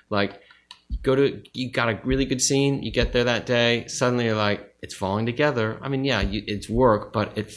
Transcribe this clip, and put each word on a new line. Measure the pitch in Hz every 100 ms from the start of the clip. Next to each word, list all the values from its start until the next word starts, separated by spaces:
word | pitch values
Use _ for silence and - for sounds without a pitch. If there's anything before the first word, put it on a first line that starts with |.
| -
Like, | 101 101 - - _ - - - -
go | 135 131
to, | 143 101 -
you | 120 127
got | 127 117
a | 104
really | 127 135
good | 135 127
scene, | - 139 139 139
you | 117
get | 123 117
there | 123
that | 120 113 -
day, | 120 117 117 -
suddenly | - 127 120 117
you're | 107
like, | 104 104 - _
"It's | -
falling | - 95 104 117
together." | 117 147 123 110 110
I | 135
mean, | 135
yeah, | 135 107
you, | 101 104 107
it's | 101 -
work, | 113 127 104 -
but | 110 101 107
it, | -